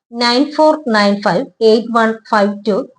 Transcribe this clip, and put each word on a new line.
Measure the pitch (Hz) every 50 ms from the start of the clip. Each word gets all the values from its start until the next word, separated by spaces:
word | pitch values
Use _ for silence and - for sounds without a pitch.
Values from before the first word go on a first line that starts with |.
| _ _ 233
നയൻ | 233 240 240 240 247 294 294 -
ഫോർ | - 311 311 311 311 311 247
നയൻ | 220 214 202 202 202 202 202
ഫൈവ് | 208 175 180 277 - - -
എയ്റ്റ് | 226 220 220 240 226 240 226
വൺ | 233 226 220 226 226 - -
ഫൈവ് | - 214 202 208 202 202 - 226
ടു | 196 208 - - _